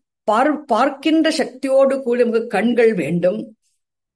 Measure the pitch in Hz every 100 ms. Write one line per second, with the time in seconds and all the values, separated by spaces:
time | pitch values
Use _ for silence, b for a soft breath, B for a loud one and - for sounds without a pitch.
0 | _ _ - 214 294 269 - 220 277 277
1 | 320 320 311 302 233 - 269 269 269 269
2 | 240 240 233 226 220 196 226 233 226 190
3 | 143 175 180 220 - _ _ _ _ _
4 | _